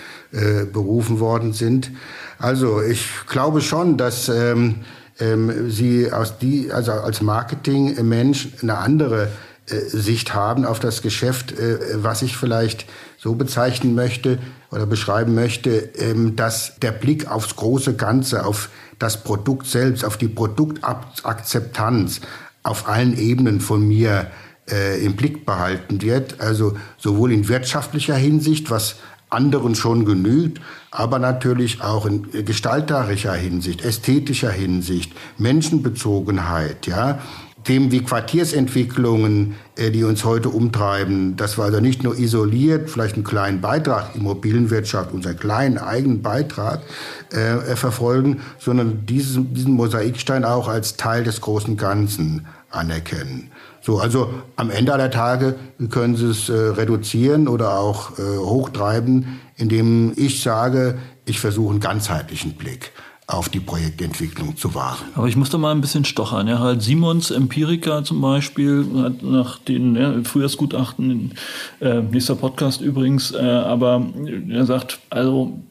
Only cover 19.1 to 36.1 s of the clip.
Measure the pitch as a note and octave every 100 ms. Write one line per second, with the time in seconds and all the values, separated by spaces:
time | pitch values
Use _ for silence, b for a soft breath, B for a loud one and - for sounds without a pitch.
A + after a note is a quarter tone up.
19.1 | - - G#2 G#2+ C3 - B2 B2+ A2 A2
20.1 | - A#2 A2 A2 G#2+ D3+ D3+ - B2+ -
21.1 | - - A2 - A#2+ - - A2 A#2+ F2+
22.1 | - B B B _ - G#2 - A2 B2
23.1 | A#2 A2 B2 B2 G2+ - A2 G#2+ G#2+ A2+
24.1 | G2 E2+ B B B - G#2 G2 F#2+ G2+
25.1 | G2+ D3 D3+ - F#2 F2+ F#2 - G2+ G#2+
26.1 | C3 - - G#2+ A2 G#2+ G2+ B - G#2+
27.1 | G2+ B2 A2 G2+ B2+ B2+ D3 C#3 D3+ C3+
28.1 | C#3 C#3 D3+ D3+ D3+ - A2 - B B
29.1 | B _ A#2 C#3 C#3 A#2 A2 A#2 A#2 G#2
30.1 | F#2+ F#2+ C#3 E3 D#3 B B B - A2+
31.1 | C3 B2+ B2+ B2+ B2 A#2+ - G#2 A2 G#2
32.1 | G#2 G#2 - G#2 G#2+ G2 C3+ D#3 C#3+ G#2+
33.1 | G2 G#2 F2+ F2+ F2+ F2+ E2+ A#2+ G#2+ -
34.1 | C#3 C3+ C3 A#2+ F#2+ F#2+ F#2 E2+ F2+ E2
35.1 | B B - A2+ D3+ D#3 D#3+ B2+ G#2+ A2